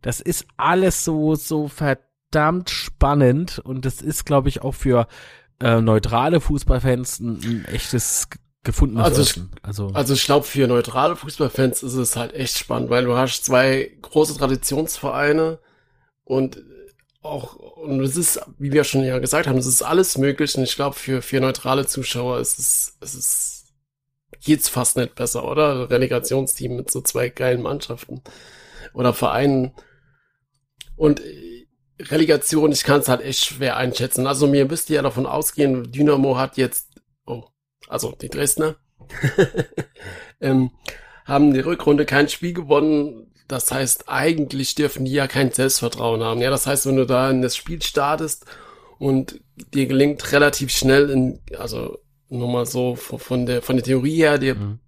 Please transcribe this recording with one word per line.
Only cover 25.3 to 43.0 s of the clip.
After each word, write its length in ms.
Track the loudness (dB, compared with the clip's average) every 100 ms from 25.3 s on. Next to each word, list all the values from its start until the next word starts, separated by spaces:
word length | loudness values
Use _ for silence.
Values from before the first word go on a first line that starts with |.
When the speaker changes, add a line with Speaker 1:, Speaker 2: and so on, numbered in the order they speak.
| -4 -4
Speaker 2:
oder? 440 | 0 2 0 0
Relegationsteam 840 | 2 2 0 0 -2 0 -4 -6 -6
mit 140 | -6
so 120 | -4
zwei 260 | -4 -2 -4
geilen 320 | -2 0 0
Mannschaften 640 | -2 -6 -8 -12 -12 -16 -16 -20 -20 -20 -20 -20 -14
oder 180 | 0 0
Vereinen. 600 | 2 0 2 2 2 0 -6 _ _ _ _ _ _ _ _ _ _ -18 0
Und, 240 | 2 2
äh, 460 | -4 -16 -18 -18 _ _ _ -20
Relegation, 680 | -4 0 4 2 2 2 2
ich 120 | 2
kann's 240 | 4 4 4
halt 100 | 0
echt 240 | 0 -4
schwer 320 | -4 -2 -4 -2
einschätzen. 500 | -2 -2 -4 -2 0
Also 200 | 2 4
mir 180 | 4
müsst 240 | 2 0 0
ihr 80 | 0
ja 60 |
davon 240 | 0 -2 -2
ausgehen, 640 | -2 -2 0 2 2 -4
Dynamo 460 | 2 4 4 4 2
hat 180 | -2 0
jetzt, 320 | -2 -2 -10 _ _ _ -12
oh, 180 | -12 -12 _ _ _ -10
also 220 | -8 -6
die 180 | -10 -10
Dresdner, 460 | -4 -2 0 -2 -4 _ _ -20
<laughs> 1300 | -4 -2 2 0 0 -6 -8 -12 _ -18 -18 -20 _
ähm, 300 | 2 2 2 -4 -16 -16 -20 -20 -2
haben 260 | 4 6
die 80 | 4
Rückrunde 460 | 0 0 4 4 4
kein 240 | 2 2
Spiel 240 | 0 -6
gewonnen. 720 | -6 2 2 4 0